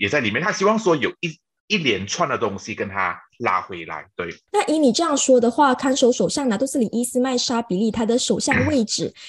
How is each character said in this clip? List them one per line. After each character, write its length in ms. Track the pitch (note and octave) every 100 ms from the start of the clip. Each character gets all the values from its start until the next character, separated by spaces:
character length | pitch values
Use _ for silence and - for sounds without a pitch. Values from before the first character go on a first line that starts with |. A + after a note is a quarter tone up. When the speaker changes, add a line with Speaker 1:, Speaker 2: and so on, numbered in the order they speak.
Speaker 1:
也 80 | G2+
在 120 | D3
里 100 | G#2+
面， 120 | A2+
他 80 | F3+
希 140 | F3+
望 140 | G3 A3
说 180 | F#3 D#3
有 140 | A#2 -
一， 180 | E3+ - _ _ -
一 100 | G#3
连 280 | C#3 F#2+ G2
串 220 | - D#3
的 80 | A#2
东 220 | G#2+ G2
西 160 | -
跟 140 | G#2 G2
他 280 | F#2+ F2+ F2 - -
拉 220 | A2+ F#2
回 240 | - F2+
来， 200 | E2 D#2+ - -
对。 180 | E2+ - _
Speaker 2:
那 140 | G4+ -
以 120 | D#4
你 140 | C#4+
这 120 | A3
样 120 | E4+ C#4
说 240 | - B3+
的 80 | A#3
话， 260 | A#3+ C#4+
看 220 | B3+ C4+ C4+
守 140 | A#3+
首 180 | B3 F3+
相 200 | - C4+
拿 100 | G3+
督 80 | C4+
斯 120 | D4
里 80 | A3
伊 180 | A3+
斯 160 | B3 B3+
麦 180 | C4 B3
沙 240 | - A#3
比 160 | A#3 F3+
利， 120 | A3
他 140 | G#3+
的 140 | A3 A#3+
首 220 | - G#3+
相 260 | - C4 C4+
位 180 | C#4+
置， 280 | G#3+ - D#3+ -